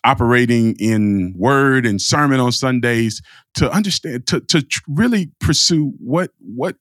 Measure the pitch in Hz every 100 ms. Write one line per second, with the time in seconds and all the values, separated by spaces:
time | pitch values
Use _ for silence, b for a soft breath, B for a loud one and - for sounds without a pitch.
0 | 123 131 120 123 120 120 113 104 110 110
1 | 104 98 90 90 113 139 139 131 117 101
2 | - 151 147 131 123 117 131 123 120 117
3 | 113 - B B B - 151 190 202 147
4 | - 123 - 151 - 160 127 - - 143
5 | 240 220 156 - - 151 - 165 147 -
6 | 120 156 185 _ - 117 160 -